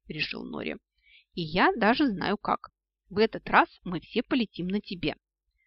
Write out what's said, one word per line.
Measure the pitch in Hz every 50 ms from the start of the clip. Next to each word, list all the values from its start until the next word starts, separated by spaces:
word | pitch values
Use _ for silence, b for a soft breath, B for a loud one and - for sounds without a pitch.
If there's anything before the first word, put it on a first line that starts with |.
| _ -
решил | 151 156 - - - - 62
Нори. | 60 - 76 - - 76 - _ _ _ b b b b b b b _
"И | 185
я | 170 156 151 180 247 339 381 262
даже | 214 208 247 - 311 269
знаю | 202 170 - - 202 -
как. | - - - - - - _ _ _ _ _ _ _ -
В | 190 196
этот | 220 226 - - - -
раз | - 214 247 - _ _ -
мы | 185 180 156
все | - - - 156 -
полетим | - - 262 226 - - - 170 180
на | 196 208
тебе. | - - 196 175 160 151 - - _ _ _ _ _ _ _ _ _